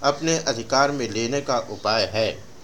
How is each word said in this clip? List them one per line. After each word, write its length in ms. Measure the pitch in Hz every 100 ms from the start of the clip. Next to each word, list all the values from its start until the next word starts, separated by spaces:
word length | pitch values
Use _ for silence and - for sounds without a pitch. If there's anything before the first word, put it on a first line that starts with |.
अपने 340 | 139 143 160 165
अधिकार 540 | - 117 113 131 143
में 180 | 143 117
लेने 320 | 104 117 139
का 160 | 139 123 113
उपाय 380 | 107 104 110 95
है। 360 | 107 110 - - -